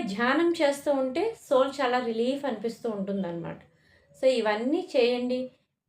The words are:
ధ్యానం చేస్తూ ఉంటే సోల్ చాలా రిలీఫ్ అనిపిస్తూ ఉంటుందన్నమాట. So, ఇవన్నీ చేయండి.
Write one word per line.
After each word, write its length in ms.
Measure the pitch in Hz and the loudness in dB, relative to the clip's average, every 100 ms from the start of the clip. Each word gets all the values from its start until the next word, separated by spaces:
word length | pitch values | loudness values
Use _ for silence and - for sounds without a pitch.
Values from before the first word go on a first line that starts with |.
| 208 | -2
ధ్యానం 420 | 196 240 294 339 | -2 0 2 2
చేస్తూ 360 | 339 285 285 302 | 2 2 2 0
ఉంటే 300 | 277 262 262 440 453 | 0 0 0 -2 -4
సోల్ 320 | - 262 277 | 2 4 4
చాలా 280 | 269 254 247 | 0 0 0
రిలీఫ్ 420 | 233 226 240 277 277 | 0 0 0 -2 -4
అనిపిస్తూ 420 | 214 226 - 240 | -4 -6 -6 -6
ఉంటుందన్నమాట. 680 | 208 196 196 175 170 165 160 - _ _ _ _ - | -4 -4 -4 -4 -6 -8 -12 -16 _ _ _ _ 0
So, 100 | 262 | 2
ఇవన్నీ 480 | 247 214 208 247 330 359 | 4 2 0 0 -2 0
చేయండి. 520 | 285 240 247 247 254 254 - _ _ | 2 2 2 -2 -4 -6 -12 _ _